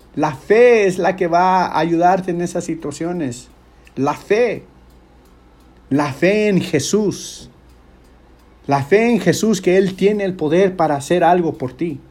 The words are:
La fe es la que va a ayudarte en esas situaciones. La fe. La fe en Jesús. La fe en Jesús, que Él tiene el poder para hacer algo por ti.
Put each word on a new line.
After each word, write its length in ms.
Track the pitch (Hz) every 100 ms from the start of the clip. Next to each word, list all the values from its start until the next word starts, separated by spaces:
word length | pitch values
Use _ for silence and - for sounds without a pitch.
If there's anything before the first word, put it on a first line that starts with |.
| -
La 200 | - 151
fe 520 | 131 - 214 247 226 196
es 120 | 185
la 180 | 180 185
que 100 | 175
va 400 | 170 185 185 -
a 120 | -
ayudarte 540 | 165 165 175 185 185
en 100 | 170
esas 220 | 175 175
situaciones. 840 | 165 160 147 139 170 180 139 117 - - _ _ - -
La 180 | 139
fe. 500 | 147 - 208 240 156 - - - - _ _ _ - _ _ _ _ -
La 240 | 135 143
fe 360 | 127 175 214 208
en 120 | 185
Jesús. 880 | - 143 - 202 208 - - - - - - - - - - - _ - _ _ -
La 160 | 139
fe 280 | 135 202 233
en 100 | 226
Jesús, 400 | 180 147 214 190
que 160 | 180 185
Él 180 | 190 185
tiene 280 | 190 208
el 100 | 196
poder 420 | 185 151 170 190 185
para 200 | 160 143
hacer 280 | - 175
algo 320 | 165 180 165 147
por 180 | 127
ti. 260 | - 175 135 -